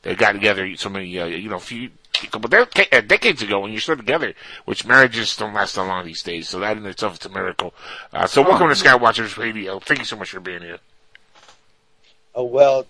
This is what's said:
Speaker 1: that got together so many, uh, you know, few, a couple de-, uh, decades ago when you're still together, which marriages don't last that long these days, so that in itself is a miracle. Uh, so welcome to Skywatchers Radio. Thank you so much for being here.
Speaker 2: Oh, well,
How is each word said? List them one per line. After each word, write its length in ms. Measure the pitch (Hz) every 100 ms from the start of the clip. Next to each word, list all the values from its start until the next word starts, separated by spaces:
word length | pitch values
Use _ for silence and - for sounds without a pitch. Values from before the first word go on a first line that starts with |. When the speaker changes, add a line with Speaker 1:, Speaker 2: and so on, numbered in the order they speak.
Speaker 1:
that 160 | 95 92
got 140 | 107
together 420 | 101 104 95 95
so 140 | 90 101
many, 280 | 98 92 90
uh, 60 | 85
you 220 | 85 107
know, 120 | 92
few, 300 | - 117 123 - _ -
a 60 | -
couple 220 | 110 117
de-, 180 | 208 247 - 196 127
uh, 40 |
decades 380 | 107 - 240 156
ago 200 | 101 101
when 100 | 101
you're 100 | 110
still 160 | - 156
together, 380 | 110 160 120 - - -
which 200 | - 107
marriages 520 | 113 131 127 113 110 -
don't 180 | 107
last 220 | 104 98 101
that 80 |
long 200 | 95 92
these 200 | 85 82
days, 240 | - 85 80
so 100 | 92
that 180 | 104 107
in 80 |
itself 360 | 104 92 104 82
is 60 | 95
a 20 |
miracle. 440 | 95 92 87 87 - - - -
Uh, 140 | - 90
so 160 | -
welcome 240 | 165 - 170
to 80 |
Skywatchers 600 | 127 139 123 117 113 110 -
Radio. 400 | 113 107 95 98
Thank 220 | - 143
you 40 |
so 120 | 117 110
much 140 | 95
for 100 | 95
being 220 | 92 90
here. 160 | 85 87 _ _ _ _ _ _ - _ _ _ _ _ _ _ _
Speaker 2:
Oh, 80 | 120
well, 440 | 123 131 139 135